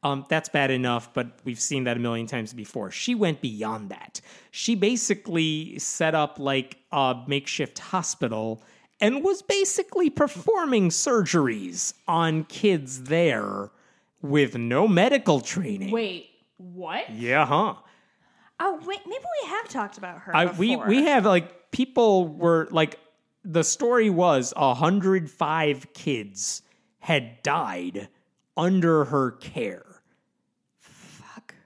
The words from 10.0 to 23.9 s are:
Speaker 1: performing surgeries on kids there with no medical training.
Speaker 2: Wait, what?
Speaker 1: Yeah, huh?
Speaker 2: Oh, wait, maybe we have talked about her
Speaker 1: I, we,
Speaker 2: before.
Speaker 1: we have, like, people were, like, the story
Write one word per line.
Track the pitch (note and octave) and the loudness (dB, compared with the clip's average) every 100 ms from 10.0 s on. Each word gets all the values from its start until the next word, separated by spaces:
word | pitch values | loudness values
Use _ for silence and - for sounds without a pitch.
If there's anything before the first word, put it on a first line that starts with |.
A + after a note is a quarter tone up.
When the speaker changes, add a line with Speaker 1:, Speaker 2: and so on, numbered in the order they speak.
| F4 | 0
Speaker 1:
performing | - C#4+ F3+ - G#4+ D#4+ A#3+ F3+ | 2 0 0 0 0 2 2 2
surgeries | - - A#3+ E3+ E3+ C3+ G#2+ F#2 F2+ - - - | 0 0 2 2 2 2 -2 -8 -6 -8 -8 -2
on | E3 E3 D#3 | 0 2 0
kids | D#3 - G#3 F3 C3+ C3 | -4 0 2 2 -2 -12
there | B2+ D#3+ E3+ A2+ G#2 G2+ G2+ _ _ _ _ _ | -2 2 2 2 -4 -6 -10 _ _ _ _ _
with | D3 D3 C3+ A#2+ | 0 2 2 0
no | A#2 B2+ G#3+ | 0 2 4
medical | F3 A3+ C#4 - C#3+ | 6 4 4 4 2
training. | - - E3+ G3 G3 | 2 -6 -4 -6 -4
Speaker 2:
Wait, | A3+ G#3+ F3 - _ _ _ | -2 -4 -8 -14 _ _ _
what? | F3+ F3+ E3+ G3 - | -20 -14 -8 -8 -8
Speaker 1:
Yeah, | A2 A#2+ C#3 C#3 | -8 0 2 4
huh? | D3 F#3+ A#2 _ _ _ _ _ _ _ _ | 2 2 -4 _ _ _ _ _ _ _ _
Speaker 2:
Oh, | F4+ D#4+ | -4 -4
wait, | E4 G4+ E4 | -8 -10 -8
maybe | B4 D5 D#5 | -10 -6 -8
we | G4 | -6
have | G4 A#4 | -8 -8
talked | C4+ G3+ G3+ | -8 -8 -8
about | F#3 E3+ | -16 -14
her | - E3 | -2 2
Speaker 1:
I, | F3 | 2
we, | F3+ G#3+ | 2 0
Speaker 2:
before. | B3 G#3+ | 0 2
Speaker 1:
we | A#3+ | 4
have, | D4+ C#4 | 4 4
like, | F#3+ F3+ E3+ - _ | 6 4 2 -18 _
people | - C4 - A3+ F#3+ E3+ | -4 0 4 6 6 2
were, | D3+ E3+ E3 D#3+ | 2 4 4 2
like, | E3 D#3 - _ _ _ _ | 2 2 -2 _ _ _ _
the | F#3+ E3 | -2 0
story | D#3 - A#3+ | 0 0 2